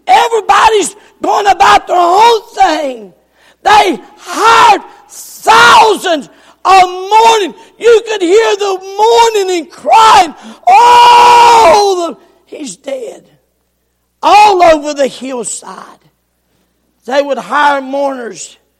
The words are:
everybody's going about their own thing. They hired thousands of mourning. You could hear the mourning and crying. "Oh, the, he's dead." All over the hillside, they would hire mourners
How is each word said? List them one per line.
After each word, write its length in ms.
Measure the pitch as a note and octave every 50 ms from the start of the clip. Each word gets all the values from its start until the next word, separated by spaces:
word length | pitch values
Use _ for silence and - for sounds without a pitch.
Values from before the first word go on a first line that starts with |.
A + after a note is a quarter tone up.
| - -
everybody's 880 | - A4 A#4+ A#4+ A#4 A4 F#4+ F#4 G4+ G4+ - A4 A4+ G#4 E4+ - - - _ _ _ _
going 240 | - D4+ - - G4+
about 400 | G#4 F#4 E4+ G4 G4+ G#4 G4 -
their 120 | - F4+ F4+
own 420 | F4 E4+ F4+ G4 A4+ A#4 A#4+ G#4+ F#4+ - -
thing. 580 | - F#4+ F4+ D#4 D#4 D#4 C4+ B3+ A#3 G#3+ F#3 _ _ _ _ _ _ _ _ _ _
They 380 | - - G#4 G#4+ - F#4+ D4 G#3 - - _ _
hired 640 | - F4+ F4 C#4+ F#4+ A4+ A4+ A#4 A#4+ A#4 G4+ E4 - - - _ _ _
thousands 1160 | - - - - - - - F#4 A4 A4+ B4 A#4+ - - - A4 G4+ C#4 - F#4 E4+ D4+ A3+ D#3+ _ _ _ _ _ _ -
of 240 | - F#4+ F#4+ F#4 F4+
mourning. 640 | F4+ F#4 F#4 F#4+ G#4 A4 A4+ A4+ A4+ A4 G4 D4+ G#3+ - - _ _ -
You 240 | - A4+ A#4 G#4+ A#4 G#4+
could 140 | A4 G#4
hear 340 | F#4 D#4+ F#4 A4 A4+ A4 G#4+
the 240 | G4 G4+ G4+ G4 F#4 F#4+ G4 G4 G4+
mourning 600 | G#4+ A4+ A#4 A#4 A#4 A#4 A4 G#4 G4 F#4 F#4 F4
and 120 | D4+ -
crying. 640 | - - - C4+ E4 G#5+ A4 A4 - G#4+ F4+ D#4+ B3 - - A3 A3 - - -
"Oh, 1500 | F#5 G#5 A#5+ A#5+ A#5+ A#5+ A#5+ B5 A#5+ A#5+ A#4+ A#4+ A#4+ A#4 A#4+ A#4+ A#4+ A#4 A4+ E4+ - G#4 G4+ G4+ F#4+ F4+ E4+ E4 B3 -
the, 80 | _ _ _ _ _
he's 320 | - - - D#4 B3+ F3 -
dead." 500 | - - C4+ C4 A#3+ G3+ - - _ _ _ _ _ _ _ _ _ _ _ _ _ _ _ _ _ _ _ _ -
All 380 | D4+ F4 G#4 G#4 G#4+ G4 F4+
over 320 | F4 E4+ D#4+ D#4 C#4+ D4+ D4
the 140 | C#4 C#4 B3
hillside, 920 | - - A#3+ C4 C4+ B3 A3 - - - - - - - - - - _ _ _ _ _ _ _ _ _ _ _ _ _ _ _ _ _ _ _ _ _ _
they 180 | - B3 C#4+ C#4+
would 160 | C#4+ C4+ A#3
hire 420 | F#3 F3 A#3+ C#4+ D4 D4 C#4+ C#4
mourners 720 | C4+ C4 C4+ C#4 C#4+ C#4 C4+ B3+ A#3+ A3 G3 - - - - _ _ _ _